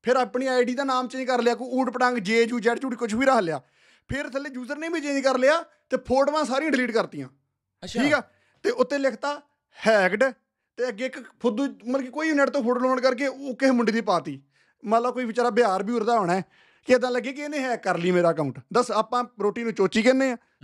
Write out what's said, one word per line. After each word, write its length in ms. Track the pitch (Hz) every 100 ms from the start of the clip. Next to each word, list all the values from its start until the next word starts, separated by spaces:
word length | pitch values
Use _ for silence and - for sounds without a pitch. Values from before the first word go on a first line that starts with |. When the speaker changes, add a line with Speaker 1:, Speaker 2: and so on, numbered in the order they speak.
Speaker 1:
ਫਿਰ 120 | 220 254
ਆਪਣੀ 320 | 247 247 262
ਆਈਡੀ 260 | 254 240
ਦਾ 100 | 254
ਨਾਮ 240 | 277 254 247
ਚੇਂਜ 160 | 254
ਕਰ 180 | 254 247
ਲਿਆ, 140 | 233 233
ਕੋਈ 120 | 254
ਊਟ 180 | 254 254
ਪਟਾਂਗ 260 | 247 247 247
ਜੇ 300 | 185 226 233
ਜੂ 140 | 240
ਜੈਡ 220 | 208 233
ਝੂੜ 140 | 269 240
ਕੁਛ 180 | -
ਵੀ 120 | 220 269
ਰੱਖ 140 | 247
ਲਿਆ, 220 | 175 151 - _ _ _ -
ਫਿਰ 220 | 262 294
ਥੱਲੇ 200 | 262 285
ਯੂਜ਼ਰ 240 | 247 247 294
ਨੇਮ 160 | 330
ਵੀ 80 | 330
ਚੇਂਜ 220 | 285 277
ਕਰ 140 | 269 254
ਲਿਆ, 260 | 262 330 - _ _
ਤੇ 80 | 254
ਫੋਟੋਆਂ 480 | - 262 277 302 262
ਸਾਰੀਆਂ 260 | 262 311
ਡਿਲੀਟ 200 | 262 247
ਕਰਤੀਆਂ। 360 | 226 180 156 127 - _ _ _ _
Speaker 2:
ਅੱਛਾ। 200 | 190 233
Speaker 1:
ਠੀਕ 100 | 277
ਆ, 80 | 294 - _ _ _
ਤੇ 60 | -
ਉੱਤੇ 280 | 247 254 285
ਲਿਖਤਾ 440 | 269 220 285 285 - _ _ - 214
ਹੈਕਡ, 360 | 214 185 202 262 247 _ _ _ -
ਤੇ 100 | 247
ਅੱਗੇ 180 | 208 254
ਇੱਕ 140 | - 226 _
ਫੁੱਦੂ, 220 | 240 214 277
ਮਤਲਬ 360 | - 226 262
ਕਿ 100 | 254
ਕੋਈ 200 | 254 320
ਨੈੱਟ 180 | 294 269
ਤੋਂ 140 | 285
ਫੋਟੋ 160 | 233 247
ਡਾਊਨਲੋਡ 200 | 254 254
ਕਰਕੇ 280 | 254 240 277
ਉਹ 280 | 269 277 247
ਕਿਸੇ 160 | 269
ਮੁੰਡੇ 200 | 247 226
ਦੀ 100 | 226
ਪਾਤੀ। 400 | 220 175 147 135 - _ _ _ 202
ਮੰਨ 180 | 226
ਲਓ 80 | 247
ਕੋਈ 140 | 247 247
ਵਿਚਾਰਾ 240 | 226 240
ਬਿਹਾਰ 340 | 220 226 190
ਬਿਹੂਰ 200 | 202 240
ਦਾ 160 | 214 233
ਹੋਣਾ 160 | 175 185
ਹੈ, 60 | - _ _ _ -
ਕਿ 60 |
ਏਦਾਂ 180 | 247 247
ਲੱਗੇ 220 | 247 226
ਕਿ 80 | 277
ਇਹਨੇ 180 | 294 302
ਹੈਕ 240 | 262 233
ਕਰ 140 | 202 170
ਲਈ 140 | 175
ਮੇਰਾ 180 | 180 170
ਅਕਾਊਂਟ। 300 | 160 143 123 -
ਦੱਸ, 180 | 233 240
ਆਪਾਂ 320 | 208 220 247 240 -
ਰੋਟੀ 220 | 202 202
ਨੂੰ 100 | 233
ਚੋਚੀ 280 | 185 190 214
ਕਹਿੰਦੇ 300 | 226 262 269
ਆ, 60 | 240 _ _